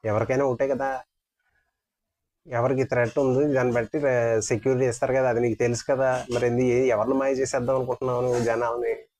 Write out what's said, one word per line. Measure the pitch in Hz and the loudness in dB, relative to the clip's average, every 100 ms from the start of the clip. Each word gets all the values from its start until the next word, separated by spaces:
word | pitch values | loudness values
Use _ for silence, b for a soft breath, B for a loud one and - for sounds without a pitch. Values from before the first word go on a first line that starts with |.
| 110 | 0
ఎవరికైనా | 104 113 131 139 | -2 0 0 0
ఒకటే | 120 135 | 0 -2
కదా, | 127 135 131 - _ _ _ _ _ _ _ _ _ _ _ _ _ - | 0 -4 -6 -12 _ _ _ _ _ _ _ _ _ _ _ _ _ -8
ఎవరికి | 120 123 135 | -2 0 0
థ్రెట్ | 127 123 120 147 | 0 0 0 2
ఉంది | 135 127 147 | 2 2 2
దాన్ని | 131 123 | 2 2
బట్టి | 120 113 156 | 0 -2 -2
రే-, | 143 123 117 113 | 0 2 2 0
సెక్యూరిటీ | 104 117 131 127 131 | 0 -2 0 0 0
ఇస్తారు | 117 131 | 0 0
కదా, | 131 131 | 0 2
అది | 117 | 2
నీకు | 120 110 | 0 0
తెలుసు | 120 117 - | 0 -2 -2
కదా. | 135 131 127 120 | 0 0 0 -2
మరి | 120 120 | -2 0
ఎందుకు, | 120 127 | 2 2
ఏ-, | 120 131 | 2 2
ఎవరిని | 107 113 | 2 2
మాయ | 135 135 | 0 0
చేసేద్దాం | 131 131 135 123 131 | 0 -2 -2 0 -2
అనుకుంటున్నావు | 127 123 131 123 | -2 -4 -2 -2
నువ్వు | 127 123 | 0 0
జనాల్ని? | 117 113 117 120 117 113 - | 0 0 -2 -2 -4 -4 -10